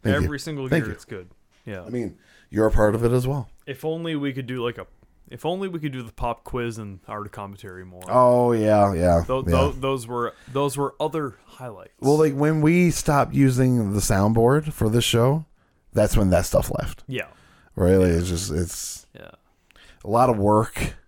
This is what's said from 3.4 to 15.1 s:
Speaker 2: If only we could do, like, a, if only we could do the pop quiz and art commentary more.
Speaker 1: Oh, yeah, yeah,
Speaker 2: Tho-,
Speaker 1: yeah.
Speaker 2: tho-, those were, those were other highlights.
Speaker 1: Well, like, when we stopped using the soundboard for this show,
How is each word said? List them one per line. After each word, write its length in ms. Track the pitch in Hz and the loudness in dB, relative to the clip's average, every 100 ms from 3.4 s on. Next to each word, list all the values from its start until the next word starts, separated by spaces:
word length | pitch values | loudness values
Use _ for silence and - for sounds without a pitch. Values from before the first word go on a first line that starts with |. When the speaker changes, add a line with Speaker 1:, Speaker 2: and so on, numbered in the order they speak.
| 117 - - | -8 -16 -16
Speaker 2:
If 180 | 135 156 | -10 -8
only 300 | 160 165 151 | -8 -6 -6
we 180 | 143 | -6
could 140 | 135 123 | -8 -10
do, 160 | 127 | -6
like, 140 | 120 117 | -6 -8
a, 80 | 92 _ _ _ _ | -16 _ _ _ _
if 160 | 120 156 | -10 -8
only 220 | 185 196 | -6 -8
we 120 | 170 | -8
could 120 | 147 | -8
do 80 | 131 | -10
the 80 | 117 | -14
pop 320 | - 120 117 | -8 -8 -8
quiz 340 | - 127 117 110 | -8 -6 -6 -8
and 220 | 104 95 - | -14 -16 -14
art 240 | 107 104 | -12 -12
commentary 540 | - 101 98 101 92 92 | -12 -14 -14 -18 -18 -18
more. 160 | 90 92 | -18 -2
Speaker 1:
Oh, 420 | 123 123 123 120 | 4 6 6 4
yeah, 420 | 117 107 107 101 | 2 4 4 4
yeah, 300 | 90 87 85 82 | 2 4 2 2
Speaker 2:
Tho-, 180 | 131 87 | -4 0
Speaker 1:
yeah. 60 | |
Speaker 2:
tho-, 200 | 85 139 | 2 2
those 360 | 131 135 135 117 | -2 -4 -4 -6
were, 260 | 120 117 - - | -6 -6 -8 -8
those 240 | 131 143 139 | -4 -2 -2
were 200 | 139 - | -6 -4
other 360 | 156 160 139 - _ | -6 -4 -8 -10 _
highlights. 480 | - 127 95 90 _ | -18 -16 -16 -20 _
Speaker 1:
Well, 180 | 131 151 | 2 4
like, 160 | 156 | 2
when 280 | 139 151 156 | 2 0 2
we 280 | 151 175 175 | 4 4 4
stopped 420 | - - 147 - | 2 0 0 2
using 600 | 135 135 127 131 123 104 | 4 2 4 2 2 0
the 60 | 101 | -2
soundboard 720 | - 98 101 113 117 143 151 | 0 2 4 4 4 2 -2
for 160 | - 110 | -4 0
this 140 | 117 | 0
show, 400 | - | 2